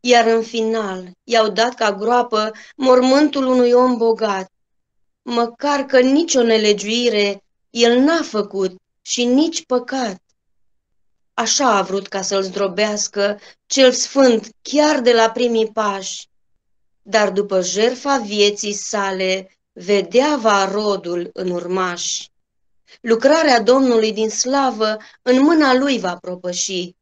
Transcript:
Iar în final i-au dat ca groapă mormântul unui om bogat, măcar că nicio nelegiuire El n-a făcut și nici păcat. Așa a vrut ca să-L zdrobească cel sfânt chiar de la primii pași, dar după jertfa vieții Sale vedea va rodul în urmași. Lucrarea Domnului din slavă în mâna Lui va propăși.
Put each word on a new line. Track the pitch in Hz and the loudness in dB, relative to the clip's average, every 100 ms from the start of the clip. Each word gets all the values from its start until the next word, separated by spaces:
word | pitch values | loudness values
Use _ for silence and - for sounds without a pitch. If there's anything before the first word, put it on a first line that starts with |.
Iar | 247 240 226 | 4 4 4
în | 226 | 0
final | 226 233 220 220 208 185 180 180 | -2 -4 -2 -2 -4 -8 -14 -20
i-au | - 233 220 | -2 0 0
dat | 196 240 | 0 -2
ca | 247 220 | 0 -4
groapă | 196 220 247 240 220 214 220 - - | -2 0 0 0 -2 -4 -8 -20 -4
mormântul | 262 254 254 269 302 285 262 | 4 4 6 4 2 0 0
unui | 254 240 | 2 4
om | 247 254 240 | 4 2 2
bogat, | 226 220 220 190 190 _ _ _ _ _ _ _ | 0 0 -2 -4 -8 _ _ _ _ _ _ _
măcar | - 240 233 - 285 285 | -6 -2 -4 -4 -2 -2
că | 269 262 | 2 4
nicio | 254 277 339 269 | 4 2 2 2
nelegiuire | 233 220 214 208 202 233 240 208 202 196 _ _ _ | 2 2 2 0 0 -2 0 0 0 -4 _ _ _
El | 233 233 247 | 0 2 4
n-a | 277 330 | 4 2
făcut | 294 214 202 190 185 185 _ _ | -2 -4 -4 -4 -6 -6 _ _
și | - - | -10 -2
nici | 240 254 320 320 - | 2 2 2 -4 -4
păcat. | 247 247 269 233 190 _ _ _ _ _ _ _ _ _ _ _ | -4 -4 -6 -6 -8 _ _ _ _ _ _ _ _ _ _ _
Așa | - 226 - 269 202 | -6 -2 0 2 0
a | |
vrut | 185 196 190 | 0 -6 -6
ca | 196 | -8
să-L | 185 196 | -4 -4
zdrobească | 190 196 196 180 214 208 - 208 202 208 - _ _ | -4 -4 -4 -2 -2 -2 -6 -2 -4 -4 -14 _ _
cel | 269 262 | 4 4
sfânt | 254 - 277 262 226 - _ | 4 -2 2 4 4 -2 _
chiar | - 277 302 294 | -4 2 2 2
de | 240 | 2
la | 233 226 | 4 2
primii | 226 240 226 220 | 0 -2 0 -2
pași, | 214 208 196 190 - - _ _ _ _ _ _ _ | -2 -4 -4 -10 -14 -16 _ _ _ _ _ _ _
dar | - 214 208 | -4 0 0
după | 190 202 190 | -2 -2 -2
jertfa | 180 185 233 247 277 269 | -2 0 -2 -2 -2 -2
vieții | 208 208 202 208 208 | -2 0 0 0 -8
Sale | 202 - 214 196 190 185 190 190 _ _ | -8 -8 -6 -4 -4 -2 -4 -6 _ _
vedea | - 180 202 - 233 294 294 | -18 -2 -2 2 2 2 0
va | 220 202 190 | 2 2 0
rodul | 202 208 196 175 175 175 | -2 -2 -4 -4 -6 -8
în | - 185 | -8 -6
urmași. | 175 175 185 180 175 - - - _ _ _ _ _ _ _ | -6 -4 -4 -4 -6 -8 -8 -12 _ _ _ _ _ _ _
Lucrarea | 233 226 269 320 311 240 | -2 0 2 2 2 0
Domnului | 214 262 262 233 220 | 2 2 2 2 0
din | 208 220 | -2 -4
slavă | 214 247 277 269 214 214 220 - _ | -4 -4 -2 -2 -2 -4 -6 -12 _
în | - 254 | 0 2
mâna | 285 330 285 | 4 4 4
Lui | 254 285 247 | 2 2 -2
va | 180 175 | -4 -8
propăși. | 180 180 180 180 - 185 180 _ | -10 -10 -8 -6 -6 -6 -8 _